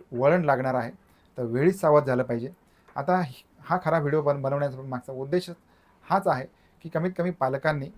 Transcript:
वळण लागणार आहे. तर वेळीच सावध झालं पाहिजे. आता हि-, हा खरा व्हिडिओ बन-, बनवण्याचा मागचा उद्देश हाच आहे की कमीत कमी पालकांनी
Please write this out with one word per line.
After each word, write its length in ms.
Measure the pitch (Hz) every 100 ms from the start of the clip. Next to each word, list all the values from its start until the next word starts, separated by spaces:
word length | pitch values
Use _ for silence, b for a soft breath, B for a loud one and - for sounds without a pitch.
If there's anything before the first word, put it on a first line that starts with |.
| -
वळण 320 | 120 139 180
लागणार 320 | 151 127 131 127
आहे. 160 | 117 - _ b b -
तर 60 |
वेळीच 380 | 120 123 165 196
सावध 220 | 156 147
झालं 200 | 131 127
पाहिजे. 300 | 123 117 131 - _ b b -
आता 260 | 147 185
हि-, 220 | 151 - - _
हा 180 | - 180
खरा 160 | 156 160
व्हिडिओ 220 | 143 156
बन-, 200 | 143 143
बनवण्याचा 400 | 135 143 143 131
मागचा 320 | 135 127 -
उद्देश 360 | 131 135 175 180 170 _ b b b -
हाच 180 | 190 190
आहे 180 | 131 135 _ b b
की 60 | 165
कमीत 220 | 160 180 185
कमी 140 | 175
पालकांनी 580 | 175 165 139 156 147 143